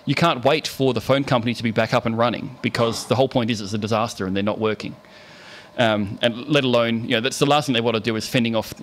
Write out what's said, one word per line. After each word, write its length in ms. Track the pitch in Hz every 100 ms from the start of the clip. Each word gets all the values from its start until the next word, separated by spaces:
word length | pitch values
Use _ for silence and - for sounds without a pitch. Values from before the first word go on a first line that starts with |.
| -
You 100 | 135
can't 300 | 170 131 123
wait 220 | 156 -
for 260 | - 135
the 80 | 113
phone 220 | - 139
company 300 | 139 127 117 113
to 80 |
be 80 | 117
back 220 | 107 110
up 120 | 123 117
and 120 | 113
running, 400 | 120 107 - -
because 460 | 117 - 117 110 -
the 80 | 120
whole 120 | 135
point 220 | 131 117
is 120 | 110
it's 120 | 98
a 40 | 110
disaster 480 | 104 110 113 - 95
and 80 | 98
they're 80 |
not 160 | 104 104
working. 360 | 107 104 - - - - - - - - - -
Um, 420 | 113 107 101 113
and 260 | 120 117 127
let 180 | 143 131
alone, 400 | 120 117 113 120
you 60 |
know, 100 | 117
that's 180 | 127 -
the 60 | 143
last 200 | 143 143
thing 80 |
they 80 | 117
want 140 | 117 113
to 60 |
do, 140 | 117 110
is 120 | -
fending 280 | 131 117 113
off, 180 | 107 -